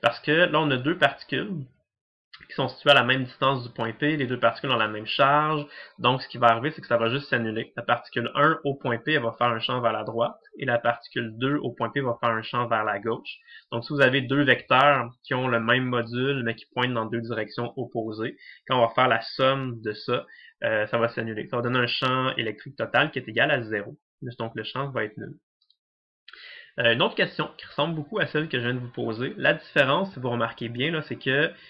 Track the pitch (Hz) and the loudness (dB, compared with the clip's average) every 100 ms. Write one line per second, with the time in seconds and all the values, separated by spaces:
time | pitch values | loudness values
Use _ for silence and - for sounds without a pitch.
0 | - - - 156 175 151 156 127 131 175 | -8 -6 -2 2 2 2 0 0 -2 0
1 | 135 - - 135 202 175 131 _ _ _ | 0 0 -8 -8 -6 -8 -10 _ _ _
2 | _ _ _ - - - 127 - 147 139 | _ _ _ -20 -14 -6 -6 -2 4 4
3 | 120 131 127 - 135 135 120 - 113 110 | 6 0 -2 -2 0 0 -4 -6 -6 -2
4 | 147 156 127 123 117 - 139 120 107 107 | -2 0 -2 2 0 0 -2 0 0 -4
5 | 110 - 139 147 156 156 147 - - - | -6 2 4 4 2 -2 -4 -14 -20 0
6 | 120 131 - 120 120 113 135 151 - 117 | 2 2 -2 4 6 6 0 -6 0 2
7 | 113 131 139 123 113 110 - - - 120 | 2 0 -2 -2 0 -4 -6 -8 -2 -2
8 | - - 113 - 147 160 143 139 135 117 | 0 -4 -2 4 4 4 -2 -4 -2 -2
9 | - 151 117 113 120 113 - 127 117 110 | 0 0 0 0 0 0 -2 0 0 0
10 | 107 113 117 - _ - 131 120 120 117 | -4 -2 -2 -2 _ -8 0 2 2 -2
11 | - - 117 110 131 147 123 - 113 143 | -4 -6 -6 -2 0 0 -2 -4 -4 -2
12 | 131 117 120 113 110 123 120 110 107 101 | -2 0 0 0 -2 -4 0 0 0 -2
13 | 110 113 - - _ - _ 117 - 147 | -2 -4 -6 -18 _ -20 _ -8 -4 2
14 | 131 135 123 139 143 123 - 131 143 139 | 4 4 2 2 4 4 4 6 6 4
15 | 117 - - 131 127 117 113 123 127 123 | 0 -10 -4 -2 0 0 2 2 2 -2
16 | 113 120 131 139 117 110 - - 123 120 | -2 -2 0 0 -2 -6 -8 -2 0 0
17 | 110 117 117 110 107 - 120 - 123 117 | -2 -4 -4 -4 -4 -6 -6 -6 -6 -6
18 | 110 107 120 - - - - 131 117 - | -6 -6 -6 -8 -20 -20 -2 4 4 4
19 | 127 110 - - 135 135 131 117 107 104 | 4 2 -2 0 2 2 -4 -6 -6 -6
20 | - 123 - - - _ 113 110 107 117 | -2 -4 -4 -20 -20 _ -2 0 0 0
21 | 117 - 113 110 - 123 120 127 120 - | 0 0 -6 -6 -4 -2 0 0 0 0
22 | 131 131 131 127 113 107 - - 113 123 | 0 2 0 -2 -4 -6 -14 -8 0 2
23 | 147 135 117 113 143 139 113 107 104 147 | 2 -2 -4 0 2 2 0 -4 -4 -12
24 | _ _ 127 117 113 - 107 127 143 123 | _ _ -14 -8 -8 -6 -8 -6 -4 -4
25 | 107 - - - _ _ _ _ _ _ | -4 -6 -14 -14 _ _ _ _ _ _
26 | _ _ - - - - - - 120 117 | _ _ -20 -20 -20 -20 -18 0 2 4
27 | 202 - 175 - 156 - - - 156 160 | 2 0 -2 -2 -8 -8 -12 -4 -2 -2
28 | 143 214 160 151 160 127 120 123 123 - | -6 -4 -2 -2 -2 -2 -2 -4 -6 -6
29 | 117 110 131 - 135 160 - - 135 156 | -6 -4 -6 -2 0 0 -2 2 4 2
30 | 196 190 123 120 113 - 117 120 147 160 | 0 -4 -4 -2 -2 -4 -8 -4 -2 -2
31 | 147 120 - 135 151 - | -6 -6 0 2 2 -2